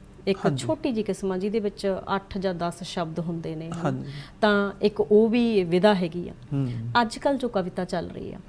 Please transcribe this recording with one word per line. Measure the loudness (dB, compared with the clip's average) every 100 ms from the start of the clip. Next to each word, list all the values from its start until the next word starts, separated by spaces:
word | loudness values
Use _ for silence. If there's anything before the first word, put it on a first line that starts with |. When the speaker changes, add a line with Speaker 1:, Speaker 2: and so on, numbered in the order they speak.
| -20 -8 -2
Speaker 1:
ਇੱਕ | 2 2
Speaker 2:
ਹਾਂਜੀ। | 0
Speaker 1:
ਛੋਟੀ | -2 -2 0
ਜਿਹੀ | 0
ਕਿਸਮ | -2 -2 -2
ਆ | 0
ਜਿਹਦੇ | 0 0
ਵਿੱਚ | -2 -2 -2 -2 -2 -4
ਅੱਠ | -4 -4
ਜਾਂ | -2
ਦਸ | -2 -4 -4
ਸ਼ਬਦ | -8 -4 -4 -4
ਹੁੰਦੇ | -4 -4 -6 -8
ਨੇ, | -6
ਹਨਾ। | -2
Speaker 2:
ਹਾਂਜੀ। | -2 -2 -6 -12 -12 0
Speaker 1:
ਤਾਂ | 4 4 2 0
ਇੱਕ | 0 2
ਉਹ | 6 6 6
ਵੀ | 4 4 4
ਵਿਧਾ | 4 4 6
ਹੈਗੀ | 4 0 -4 -8
ਆ। | -10 -6
Speaker 2:
ਹੂੰ। | -2 -2 -2 -2 0
Speaker 1:
ਅੱਜ | 0 0
ਕੱਲ੍ਹ | 0 0
ਜੋ | -2
ਕਵਿਤਾ | -2 -4 -4 -4
ਚੱਲ | -4 -6
ਰਹੀ | -8 -10
ਆ, | -12